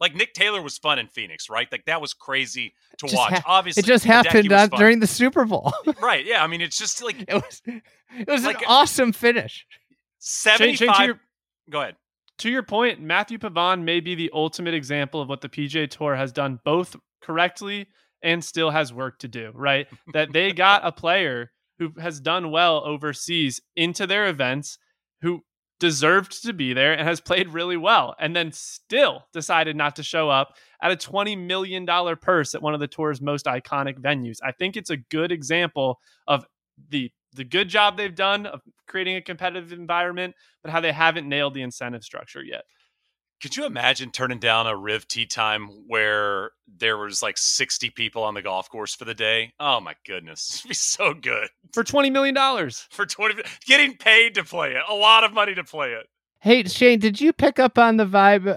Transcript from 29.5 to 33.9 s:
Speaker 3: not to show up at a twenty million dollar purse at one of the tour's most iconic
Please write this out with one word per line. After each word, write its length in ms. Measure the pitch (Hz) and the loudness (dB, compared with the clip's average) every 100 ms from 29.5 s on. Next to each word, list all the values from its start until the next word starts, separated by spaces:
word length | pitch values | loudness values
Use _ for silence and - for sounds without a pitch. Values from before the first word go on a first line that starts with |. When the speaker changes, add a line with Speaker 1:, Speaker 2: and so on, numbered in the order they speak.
| 170 156 151 | 0 0 0
Speaker 3:
not 180 | 147 | -4
to 80 | 143 | -4
show 260 | 143 165 156 | -6 -2 2
up 260 | 135 139 _ _ - | 2 0 _ _ -4
at 80 | 175 | -2
a 60 | 180 | -2
twenty 400 | - 190 208 202 | -4 -4 -4 -4
million 480 | 180 185 190 185 | -6 -4 -4 -6
dollar 320 | 175 175 175 160 | -2 -2 -2 -4
purse 400 | - 175 143 - | 0 0 0 -4
at 60 | |
one 120 | 151 | -4
of 60 | 151 | -4
the 80 | 147 | -6
tour's 320 | - 151 135 | -4 -4 -4
most 260 | 143 147 147 | -4 -4 -4
iconic 540 | 131 - 143 135 | -6 -4 -4 -4